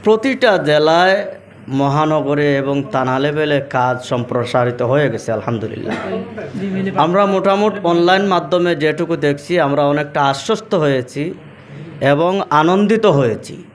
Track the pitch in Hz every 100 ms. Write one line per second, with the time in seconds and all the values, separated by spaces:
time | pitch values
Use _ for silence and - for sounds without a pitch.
0 | 208 220 269 262 247 185 147 151 151 165
1 | 185 196 196 - - - - 135 139 143
2 | 156 156 139 147 147 139 135 139 135 135
3 | 127 131 143 151 151 143 135 131 123 127
4 | - 123 120 123 117 127 123 123 120 139
5 | 139 113 - 110 - 117 107 - - -
6 | 190 190 - 214 190 196 196 190 190 -
7 | 160 190 202 190 196 196 214 196 175 170
8 | 170 190 202 175 156 180 175 156 151 151
9 | 165 165 147 143 - 175 143 143 143 147
10 | 147 151 139 135 - 214 - 190 147 135
11 | 123 139 156 - - - - - - -
12 | 135 143 170 196 - 147 160 190 208 220
13 | 214 143 120 101 - 113 -